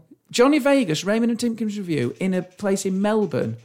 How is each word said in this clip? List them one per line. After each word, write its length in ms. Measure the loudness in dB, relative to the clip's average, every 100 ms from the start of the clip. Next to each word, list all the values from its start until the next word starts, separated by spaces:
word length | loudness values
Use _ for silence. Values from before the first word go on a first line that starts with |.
| -8 -20 _
Johnny 280 | 2 4 4
Vegas, 440 | 4 2 2 -2
Raymond 280 | 0 0 0
and 80 | -2
Timkins 360 | -4 -4 -6 -6
Review 400 | -4 -2 -2 -2
in 120 | -2
a 100 | -2
place 420 | -4 -6 -2 -2 -2
in 160 | 0
Melbourne, 560 | 0 0 0 -2 -4 -6